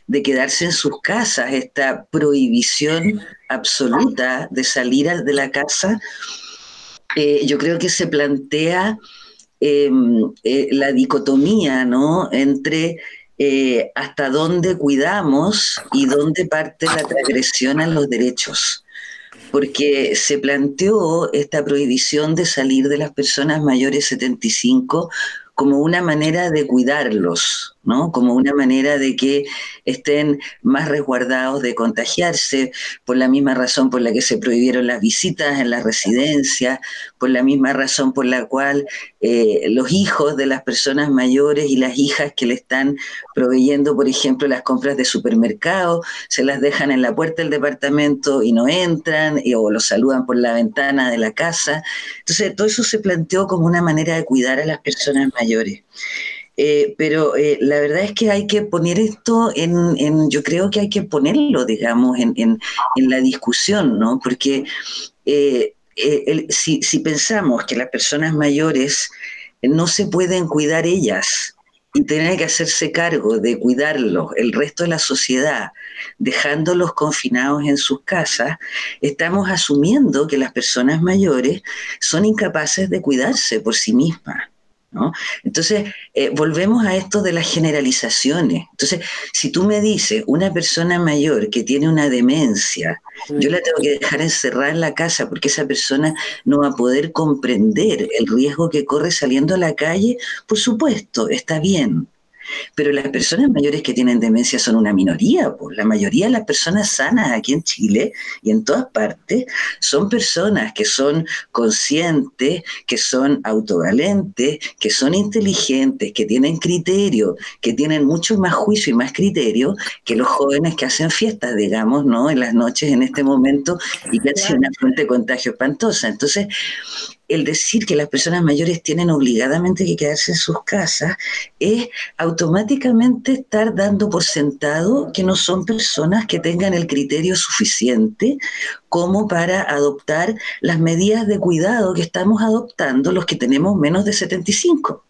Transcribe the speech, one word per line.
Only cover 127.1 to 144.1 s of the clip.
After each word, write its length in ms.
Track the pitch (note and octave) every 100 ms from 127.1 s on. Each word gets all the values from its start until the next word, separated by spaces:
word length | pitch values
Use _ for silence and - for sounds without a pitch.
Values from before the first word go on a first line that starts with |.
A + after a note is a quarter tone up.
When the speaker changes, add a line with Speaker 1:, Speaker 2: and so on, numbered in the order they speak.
| - -
Speaker 1:
el 100 | D#3
decir 420 | C#3+ D#3+ - A3 G#3+
que 100 | D3+
las 140 | D3
personas 340 | C3+ D#3+ F3
mayores 400 | E3 C#3+ E3 E3+
tienen 260 | - D#3 F3
obligadamente 760 | D3+ B2+ A2+ B2+ D#3+ F3+ F#3 F#3
que 100 | E3
quedarse 360 | D3 D3+ -
en 60 | E3+
sus 260 | - E3
casas 520 | - G3 F3+ - D#3 - - - - -
es 300 | E3+ A#3 A#3+ - - -
automáticamente 1160 | E3 E3 E3+ F3+ G#3+ C#4 B3+ A3+ B3 B3 -
estar 400 | C4 - G#3 A3
dando 360 | F#3 G3+ G3+ G#3
por 140 | E3+
sentado 880 | D#3+ D#3+ C#3+ C#3 D3 D#3 F3+ C#4 -
que 100 | -
no 120 | F#3 F#3+
son 300 | - F#3 F3
personas 640 | A3 - - D#3 G#3+ A3
que 120 | E3+
tengan 340 | D#3+ E3+ G3
el 140 | F3 E3
criterio 480 | C3+ C#3 D3 F3 F#3
suficiente 1040 | - - G#3+ - - A#2 A2 - A3+ C#4+ - - - - -
como 380 | E3+ F3 G3 G#3+
para 340 | F3 F3 F#3+
adoptar 760 | - C#3+ D3 C#3+ - D#3 F3+ A3 - -
las 180 | - E3
medidas 480 | E3 E3 G3 A3 G#3+
de 120 | G3+
cuidado 540 | F3+ E3 F#3 A#3 F#3+
que 80 | F3
estamos 400 | E3 F3 F#3 G#3+
adoptando 680 | A3 A3 - - D3 B2+ C#3
los 140 | D3 D#3
que 100 | -
tenemos 420 | B2 C#3 E3+ G3
menos 280 | D3 F3+
de 80 | G3+